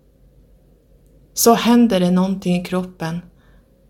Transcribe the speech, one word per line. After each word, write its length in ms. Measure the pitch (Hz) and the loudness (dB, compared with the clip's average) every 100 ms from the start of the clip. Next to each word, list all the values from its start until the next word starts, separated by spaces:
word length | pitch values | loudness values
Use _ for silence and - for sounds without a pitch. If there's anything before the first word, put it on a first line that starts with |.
| _ _ _ _ _ _ _ _ _ _ _ _ _ | _ _ _ _ _ _ _ _ _ _ _ _ _
så 200 | - 233 | -2 0
händer 460 | 233 220 240 233 185 | 2 4 4 4 2
det 120 | 180 | 2
någonting 500 | 180 190 190 180 175 | 0 0 -4 -2 -4
i 40 | 180 | -2
kroppen. 560 | 185 185 - 165 170 - _ _ - _ _ | -6 -6 -10 -8 -8 -12 _ _ -20 _ _